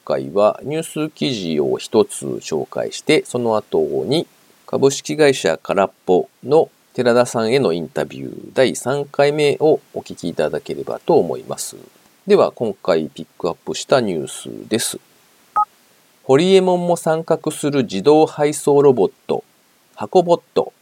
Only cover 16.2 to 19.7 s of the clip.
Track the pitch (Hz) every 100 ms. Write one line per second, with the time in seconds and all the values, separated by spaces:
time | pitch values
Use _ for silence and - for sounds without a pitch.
16.2 | - 135 180 190 185 180 175 170 - 160
17.2 | 165 160 156 151 147 143 110 95 104 151
18.2 | 156 - 147 151 - 143 143 120 92 -
19.2 | - 71 - _ _